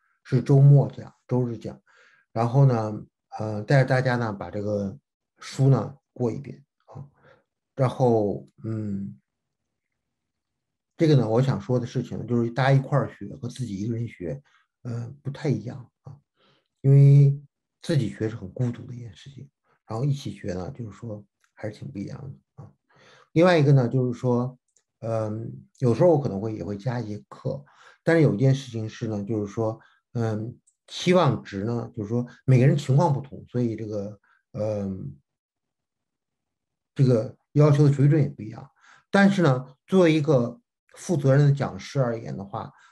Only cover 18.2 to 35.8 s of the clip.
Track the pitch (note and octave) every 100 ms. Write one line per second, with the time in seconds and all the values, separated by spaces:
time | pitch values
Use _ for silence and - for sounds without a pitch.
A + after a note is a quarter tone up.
18.2 | A2 G#2+ F#2+ - B2 A#2 G#2 A#2+ A#2 -
19.2 | - - - _ _ _ - A2+ C#3+ C#3
20.2 | G#2+ G2 G#2 F2+ F2+ C#3 A2 F#2 A#2+ G#2
21.2 | - _ _ _ G#2+ - G2 F#2+ G2 -
22.2 | - - _ - - _ _ _ _ _
23.2 | _ D#3 F3+ F3 C#3+ C#3 A#2+ C3 B2+ A#2+
24.2 | B2+ A#2+ B2+ - _ _ _ _ A2+ A2+
25.2 | A2 A2 A#2 - - - B2 A2 F3 D3+
26.2 | B2 G2 A2 G#2+ E2+ G2+ B2+ A#2+ G#2+ G#2
27.2 | - - - - - _ - _ - E3
28.2 | C#3 G2+ C3+ C3+ - A2+ A2 - A2+ G#2+
29.2 | G2+ A2 G#2 G2 A2 A2 _ _ _ A#2+
30.2 | A2+ G#2+ A2+ - _ _ _ - E3+ F3+
31.2 | D#3 G#2+ - G2 G#2 A#2+ A#2 - G2+ A#2+
32.2 | A#2+ - - B2+ C3+ C#3 - C3 F3 C3+
33.2 | - - - B2 A#2+ A2 A2 G#2+ G2+ G#2+
34.2 | _ _ _ - G#2+ G#2+ G2 F#2+ G2 F#2+
35.2 | _ _ _ _ _ _